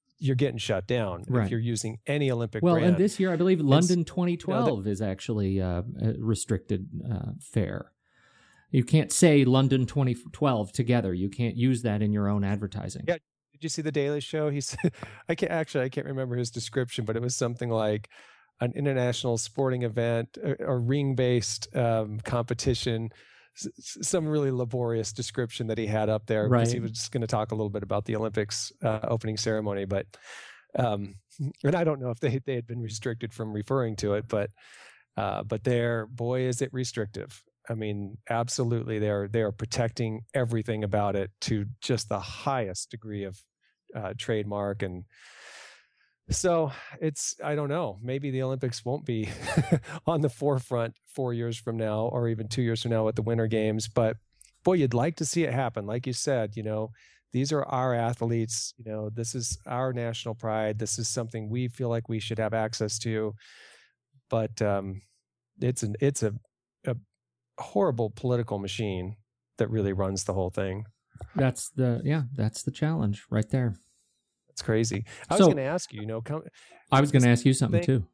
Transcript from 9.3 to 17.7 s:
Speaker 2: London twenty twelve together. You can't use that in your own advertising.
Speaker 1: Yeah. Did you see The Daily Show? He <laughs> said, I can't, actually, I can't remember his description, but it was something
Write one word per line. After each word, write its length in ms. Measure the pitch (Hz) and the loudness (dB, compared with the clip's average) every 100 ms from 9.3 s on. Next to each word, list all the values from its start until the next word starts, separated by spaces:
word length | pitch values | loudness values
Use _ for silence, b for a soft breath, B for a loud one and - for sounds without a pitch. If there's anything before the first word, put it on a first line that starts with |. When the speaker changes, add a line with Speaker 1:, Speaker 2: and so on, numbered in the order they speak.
| 147 127 | 8 8
Speaker 2:
London 420 | 131 135 131 120 | 6 6 4 2
twenty 280 | 143 131 120 - | 2 0 0 -8
twelve 400 | - 147 117 98 | 0 2 2 0
together. 400 | - 117 120 95 | 0 2 2 2
You 160 | 90 98 | 0 -2
can't 280 | 98 117 117 | -2 -2 2
use 260 | 131 120 | 2 2
that 220 | 117 104 | 0 2
in 100 | 104 | 2
your 140 | 104 101 | 2 2
own 160 | 104 | 2
advertising. 600 | 98 101 104 98 95 - - | 2 0 -2 -6 -8 -4 -2
Speaker 1:
Yeah. 100 | 165 - _ _ | -4 -6 _ _
Did 100 | 143 | _
you 60 | 156 | -6
see 120 | - | -4
The 100 | 151 | -2
Daily 280 | 143 139 147 | 0 0 -2
Show? 320 | - 156 151 | -2 -2 0
He 100 | 143 | 0
<laughs> 80 | - | -4
said, 240 | - 165 B B B - | -2 -2 B B B -4
I 60 | |
can't, 180 | 165 180 | -2 0
actually, 340 | 165 156 143 131 | 0 0 0 0
I 40 | |
can't 160 | 143 139 | -2 -4
remember 300 | 135 127 123 | -4 -2 -2
his 160 | 120 | -2
description, 520 | 120 - 135 123 - | -6 -2 -2 -2 -2
but 120 | 107 110 | -2 -2
it 60 | |
was 120 | 123 - | -2 0
something 360 | 120 120 120 | -2 -2 -2